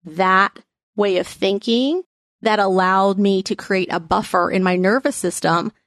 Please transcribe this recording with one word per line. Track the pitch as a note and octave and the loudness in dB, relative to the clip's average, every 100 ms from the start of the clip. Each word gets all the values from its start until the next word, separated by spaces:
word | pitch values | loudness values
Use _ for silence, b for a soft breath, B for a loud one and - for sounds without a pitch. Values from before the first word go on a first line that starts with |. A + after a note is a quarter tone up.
that | E3+ D#3 F#3 F#3+ G3 - - _ _ - | -10 -2 2 4 2 -2 -20 _ _ -2
way | G3+ F3+ | 0 0
of | F3 | -2
thinking | - G3 G3 - A#3 C4 F4 F#4 _ _ _ | -4 -2 -2 0 0 0 -2 -6 _ _ _
that | A3 G#3+ | -2 0
allowed | G3 F#3 F#3 F#3+ G3 G3 | 2 2 2 2 2 2
me | G3+ F#3+ | 2 2
to | F#3+ G3 | -2 -6
create | - F#3+ F#3 | -4 -2 -2
a | F3+ | -4
buffer | E3 F#3+ G#3+ F#3 F3 | -2 -2 0 0 0
in | F#3+ | 0
my | F#3 F3+ | 0 2
nervous | F#3 A#3+ C#4+ - | 2 2 0 -4
system | F3+ - - E3 A3 - | -4 -2 0 0 -2 -10